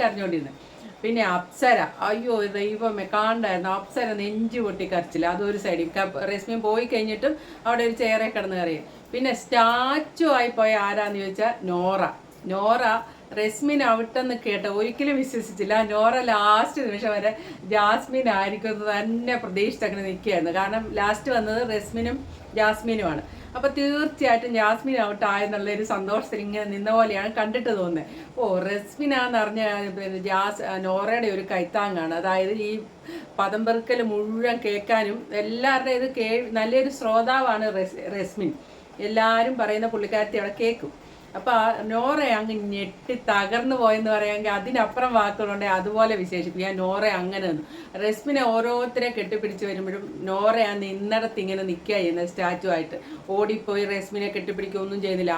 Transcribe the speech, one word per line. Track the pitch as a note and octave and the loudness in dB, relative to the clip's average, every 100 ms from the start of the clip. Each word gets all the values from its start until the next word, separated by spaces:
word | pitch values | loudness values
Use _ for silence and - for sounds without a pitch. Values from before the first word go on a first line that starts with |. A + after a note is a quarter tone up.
കരഞ്ഞുകൊണ്ടിരുന്നത്. | A#3 G3+ F#3+ E3 C#3 - - - - - | 0 0 -2 -2 -4 -12 -20 -20 -20 -8
പിന്നെ | A3 A#3 G3 F3+ | -2 0 2 0
അപ്സര, | - - B3+ A3 D#3 - G3+ | -2 0 4 4 2 -2 -2
അയ്യോ | A3 B3 A3+ G3+ G3+ | -2 0 0 0 -2
ദൈവമേ, | G#3 G#3+ A3+ G#3 F#3+ | -4 -2 -2 -2 -2
കാണണ്ടായിരുന്നു, | G#3 A3 A#3 G#3+ F3+ F#3+ F#3+ | 0 2 2 0 0 0 -2
അപ്സര | F#3+ C4 A#3 G#3 | -2 -4 -2 -2
നെഞ്ചു | G3+ G#3+ A3+ A#3+ | -4 -2 -2 0
പൊട്ടി | G#3 F#3+ F3+ | -2 -2 -2
കരച്ചിൽ. | F3+ E3+ D#3+ E3+ | -2 -2 0 0
അതൊരു | F#3 G3+ G3+ | 0 -2 -2
സൈഡിൽ | G3+ E3+ E3 G3 | -2 -2 -2 -2
ക-, | G3 F#3+ G3 | -2 -2 -4
രശ്മി | G3+ G3+ A3+ G#3+ | -4 -4 -2 2
പോയി | A3 A#3+ | 0 2
കഴിഞ്ഞിട്ടും | A#3 A3 G#3+ C4+ D#4 - - A3+ | 0 0 0 0 -2 -8 -6 0
അവിടെ | A#3+ A#3 | 2 2
ഒരു | A3+ | 2
ചെയറെ | A3+ A3 A3 A3 | 2 2 0 -2
കിടന്ന് | G3 F3+ | -4 -2
കരയും. | E3+ D3+ - - - | -2 -4 -8 -18 -10
പിന്നെ | A#3+ C4 A#3 | -2 0 -2
സ്റ്റാച്ചു | - A#3+ A3+ A#3+ B3+ D4 D4+ - D#4+ C4 | 0 4 6 4 2 0 -4 0 4 4
ആയി | A#3+ A#3 | 2 4
പോയ | A3 G#3+ G3+ | 4 4 2
ആരാന്ന് | G#3 G#3 G3+ | 0 -2 -2
ചോദിച്ചാൽ | F#3+ F#3+ A3 A#3 F#3 | -4 0 0 0 -2
നോറ. | F3 F3+ G3 E3 - - - F3+ | 0 2 2 0 -2 -16 -14 -6
നോറ | F#3+ G#3+ A#3+ A#3 A3+ - - - G#3+ | 0 2 4 4 0 -2 -14 -10 -2
രശ്മിൻ | G#3+ G#3+ D4 D4 B3 A3+ | -2 0 2 4 4 2
ഔട്ടെന്ന് | A3+ B3+ B3+ A#3 A#3 | 2 -2 -2 -2 -2
കേട്ട | G3+ G#3 G3+ | -2 -2 0
ഒരിക്കലും | A#3 A#3 C#4+ C4+ | -2 0 0 2
വിശ്വസിച്ചില്ല. | C4 A#3 A3 F#3 G3+ A3 G#3+ | 0 -4 -6 -6 0 2 2
നോറ | G#3+ A3 B3+ B3 | 4 4 4 2
ലാസ്റ്റ് | G#3 G#3 G#3+ A#3+ D4 A#3+ | 4 6 6 4 0 -4
നിമിഷം | G3+ A3+ G#3 | -2 -2 2
വരെ | G#3+ - - - F#3 | 0 -2 -8 -14 0
ജാസ്മിൻ | G#3 G#3 A#3 - C4 B3 G3 | 4 4 4 0 2 2 2
ആയിരിക്കും | G3 G#3+ A3 | 0 -2 -4
എന്ന് | G#3 G#3 G3+ | -2 -2 0
തന്നെ | A3 A#3 A#3+ A#3 | 0 -2 0 -2
പ്രതീക്ഷിച്ചങ്ങനെ | G3+ F#3 A3 B3+ G#3+ G3 F#3+ | -2 0 0 0 -4 -2 -4
നിൽക്കുകയായിരുന്നു. | F#3 A3 F3+ E3 F3+ | -4 0 0 2 0
കാരണം | G3 A3 G#3+ G#3 | 0 -2 -4 0
ലാസ്റ്റ് | G3+ G#3+ C#4 A#3+ | 0 0 0 0
വന്നത് | G#3+ A3 B3 G#3+ | 2 0 0 -2
രശ്മിനും | G3+ A3+ A#3 C4+ - - - A3 | -4 -4 -4 -4 -8 -16 -6 2
ജാസ്മിനുമാണ്. | G#3+ G#3+ A#3 A3 F3+ D3+ - - - B3+ | 2 2 -2 -2 0 -2 -6 -14 -12 -2
അപ്പൊ | C#4 C#4+ | 0 2
തീർച്ചയായിട്ടും | C#4+ D4 D4+ - C4 A3+ A#3+ A3+ | 2 2 0 0 4 4 2 2
ജാസ്മിൻ | G#3+ A3+ C4+ B3+ G#3 | 4 2 0 0 0
ഔട്ട് | G#3 G#3+ | 0 2
ആയെന്നുള്ള | G3+ G#3 G#3 G3+ | 2 0 -2 -2
ഒരു | G#3 A3 | -2 -2
സന്തോഷത്തിൽ | G3 F#3+ G#3+ A3 G#3+ | -2 0 -2 -2 -6
ഇങ്ങനെ | G3+ G#3 G#3 | -4 -4 -4
നിന്ന | G3 G#3 A3+ | -4 2 4
പോലെയാണ് | A3 G3 G#3 A3+ | 4 2 -2 -2
കണ്ടിട്ട് | G#3+ B3 A#3 G#3 | 0 0 0 0
തോന്നുന്നത്. | F3 D#3+ D3+ - - - | 0 -2 -6 -12 -12 -2
ഓ, | A3 F#3 F#3 | 0 2 0
രശ്മിനാന്ന് | G3+ - - C#4+ C4 B3 A#3 | -4 -6 -4 0 2 2 2
അറിഞ്ഞ, | G#3 A3 G#3+ G#3 G3+ F#3 | 0 0 -2 -2 -4 -6
പിന്നെ | F#3+ F#3+ F#3+ | -6 -6 0
ജാസ്-, | F#3+ G3+ G3+ - | 0 0 -2 -6
ആ, | F#3 F#3+ | -4 0
നോറയുടെ | F#3+ G#3 A#3 A3 F#3+ | 0 2 0 0 -2
ഒരു | F#3+ | -2
കൈത്താങ്ങാണ്. | F#3+ E3+ G#3+ G3+ F3+ D#3+ E3 | -2 0 0 0 -2 -2 -2
അതായത് | F#3 F#3 F#3+ A3 G#3 | 0 2 2 0 -2
ഈ | G#3+ - - - E4+ - - | -4 -8 -16 -14 -14 -8 -2
പദം | G3 G#3+ A3+ | -2 0 2
പെറുക്കൽ | A3+ A3+ A#3+ A3+ | 0 0 0 2
മുഴുവൻ | G#3 G#3+ A3+ A#3+ A#3 A3 | 0 -2 0 0 0 -2
കേൾക്കാനും | G3+ G3+ A3 G#3 A3+ - G#3 | -2 0 2 2 -4 -6 -4
എല്ലാവരുടെയും | G#3 A#3 C4 B3+ C4 B3 | -4 0 2 2 2 0
ഇത് | C4 C4 | 0 -2
കേ-, | A3 A#3 A#3 A3+ | 0 0 0 -2
നല്ലൊരു | A3 C4 C4+ C4+ | 2 4 2 0
ശ്രോതാവാണ് | A3+ A3 A#3 C4 B3+ G#3+ A3 F#3+ | 2 2 4 4 2 2 0 -2
രസ്-, | F#3 - - G3 | -4 -6 -8 -6
രശ്മിൻ. | F#3 G#3+ E3+ - - - - - G#3 | -6 -4 -4 -4 -12 -20 -20 -8 -2
എല്ലാവരും | A3 A3 A3+ A#3+ B3+ | 2 4 4 2 2
പറയുന്ന | G#3+ G#3+ A#3 | 0 0 0
പുള്ളിക്കാരത്തി | A3 G#3 G#3+ G#3 G#3+ | -2 -2 0 0 -2
അവിടെ | G3+ G3+ | -4 0
കേൾക്കും. | A3+ A#3 D4 - - - - F#3+ | 0 0 -6 -12 -20 -20 -14 -6
അപ്പൊ | B3 A3+ | 2 4
ആ | A3 A3 G#3+ | 4 2 0
നോറയെ | A3+ B3+ D4+ C4+ G#3+ | 0 2 2 2 2
അങ്ങ് | A3 G#3+ G3+ | 0 -2 -2
ഞെട്ടി | G3+ F#3+ - - B3 - | -4 -6 -8 -6 -4 2
തകർന്നു | G3+ G3 A#3 C4 B3+ | 2 2 0 2 4
പോയെന്ന് | A3+ A3 A3 | 4 4 4
പറയാമെങ്കിൽ | G#3+ G#3 G#3 G#3+ G3+ | 2 2 0 0 -2
അതിനപ്പുറം | F#3+ B3 G#3+ B3+ B3+ A#3 | 0 2 2 2 2 4
വാക്കുകളുണ്ടെങ്കിൽ | G3+ G#3 G#3 G3+ G3+ F#3 | 4 0 -2 -2 0 0
അതുപോലെ | G3 G#3+ A3+ G#3+ | 0 4 4 2
വിശേഷിപ്പിക്കുക. | F3+ F3+ E3 F3+ F#3+ F#3+ | -2 -4 -4 -4 -4 -2
നോറ | F#3 F#3 G#3+ F#3 | -2 2 2 0
അങ്ങനെ | F3+ G3 F#3 | -2 -2 -2
നിന്നു. | D#3 D3+ - - F#3+ | -4 -6 -14 -14 -2
രശ്മിനെ | G#3+ G#3+ C#4 C#4 A#3+ | -2 -2 0 2 4
ഓരോരുത്തരെ | A3+ A#3 A#3+ B3 A#3+ A#3+ A3+ | 2 2 0 0 -2 -2 -2
കെട്ടിപ്പിടിച്ച് | F3+ G#3+ G#3 F#3+ G3+ | -4 -2 -4 -4 -4
വരുമ്പോഴും | F#3 F#3+ G3 G3 - F#3+ | -4 -4 -6 -10 -8 -4
നോറ | F#3+ G#3 A#3 G#3 | 2 4 4 2
ആ | G3+ | 0
നിന്നിടത്ത് | G3 G3 G#3 A3 A3 A3 | -4 -6 0 0 0 -4
ഇങ്ങനെ | F#3+ F#3+ F#3+ | -4 -4 -4
നിൽക്കുക | F3 - G#3 | -4 -2 0
ചെയ്യുന്നത് | E3+ E3+ F3 | 0 0 -4
സ്റ്റാച്ചു | F#3 F3+ F3+ F#3 E3+ | -2 -2 -2 0 0
ആയിട്ട്. | D#3 - C#3 D#3 - | -2 -8 -12 -14 -4
ഓടിപ്പോയി | G3 G#3+ G#3+ G#3 G3+ G3+ | 0 0 0 -2 -2 0
രശ്മിനെ | G3+ F#3+ G#3 G3+ G3+ | -2 -4 -4 -4 -4
കെട്ടിപ്പിടിക്കുകയൊന്നും | F3+ F#3+ G3 G3 F#3+ G3+ | -6 -6 -6 -4 -4 -4
ചെയ്യുന്നില്ല, | F#3+ F#3 F3 | -2 0 0